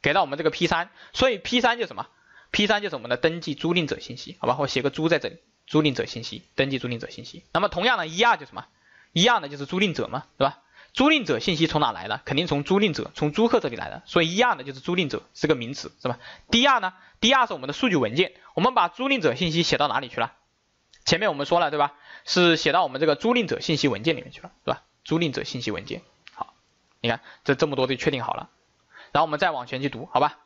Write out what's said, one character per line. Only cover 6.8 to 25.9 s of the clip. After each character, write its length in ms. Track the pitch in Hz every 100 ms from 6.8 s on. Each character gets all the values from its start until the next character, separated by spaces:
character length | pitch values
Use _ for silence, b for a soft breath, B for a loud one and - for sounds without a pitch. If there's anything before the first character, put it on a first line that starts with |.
| 123
赁 100 | 117
者 120 | -
信 160 | - -
息。 180 | 180 _
那 80 | 170
么 80 | 196
同 160 | 175
样 140 | 226 233
的， 80 | 160
一 180 | 165
二 120 | 240 180
就 100 | 143
是 0 |
什 100 | -
么？ 80 | - b b b b
一 160 | 165 214
二 120 | 226
呢 80 | 143
就 80 | 143
是 80 | 139
租 120 | 185
赁 140 | 202
者 140 | 147 110
嘛， 160 | 131 - _
对 100 | 139
吧？ 100 | - b b b
租 160 | - 277
赁 160 | 311
者 140 | 196 123
信 180 | - 156
息 100 | 160
从 140 | 156
哪 120 | 135
来 160 | 95 92
的？ 120 | 110
肯 120 | - 139
定 100 | 175
从 180 | 143
租 160 | 143 196
赁 120 | 208
者， 180 | 151 -
从 160 | - 151
租 160 | 147 226
客 140 | 233
这 80 | 143
里 80 | 117
来 140 | -
的。 120 | - -
所 160 | 170
以 120 | 165
一 80 | 185
二 140 | 247 165
呢 80 |
就 80 | 135
是 80 | 135
租 160 | - 180
赁 120 | 151
者， 140 | 107 -
是 120 | - 151
个 80 |
名 200 | 139 117
词， 180 | 143 - _
是 80 | -
吧 100 | 120 B B B
？D 160 | 233 277
二 140 | 247
呢 140 | 185 b b b
，D 120 | 220
二 140 | 269 233
是 60 |
我 60 | 170
们 100 | 131
的 40 |
数 160 | 143 254
据 80 | 170
文 200 | 110 131
件， 160 | 208 B B
我 60 | -
们 140 | 214
把 140 | 247 175
租 200 | - 269
赁 120 | 269
者 140 | 156
信 180 | 131 160
息 100 | 165
写 140 | 170 135
到 100 | 143
哪 140 | 117
里 80 | 127
去 100 | -
了？ 140 | 117 _ _ _ _ _ _ _
前 160 | - 165
面 80 | 208
我 60 |
们 120 | 143 139
说 140 | 175
了， 100 | 156
对 80 | 147
吧？ 140 | 143 B B B
是 320 | - 190 175 160
写 160 | -
到 100 | 170
我 60 | 156
们 120 | 131
这 60 | 156
个 80 |
租 200 | 147 226
赁 120 | 247 202
者 140 | 107
信 160 | - 151
息 100 | 147
文 160 | 98
件 140 | 127 147
里 60 |
面 100 | -
去 80 | -
了， 100 | 180 _
对 80 | -
吧？ 100 | - _ _
租 140 | - 160
赁 140 | 170
者 120 | 123
信 180 | - 127
息 80 | 120
文 140 | 87
件。 180 | 104